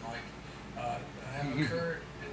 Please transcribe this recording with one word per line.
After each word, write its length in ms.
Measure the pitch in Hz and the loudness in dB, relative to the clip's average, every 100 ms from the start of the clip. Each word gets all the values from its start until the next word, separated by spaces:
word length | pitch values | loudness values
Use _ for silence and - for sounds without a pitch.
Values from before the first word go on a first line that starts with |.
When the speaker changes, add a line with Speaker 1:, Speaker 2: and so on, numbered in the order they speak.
Speaker 1:
like, 240 | 117 120 - - - - - - | -2 -4 -4 -8 -8 -8 -6 -2
uh, 200 | 120 117 - - 131 | 0 0 -2 -6 -4
have 120 | 135 143 | 0 2
Speaker 2:
Mm-hmm. 160 | 131 | 6
Speaker 1:
occurred 380 | 151 170 170 - - - | 6 6 2 0 -4 -6
in 80 | 139 | -4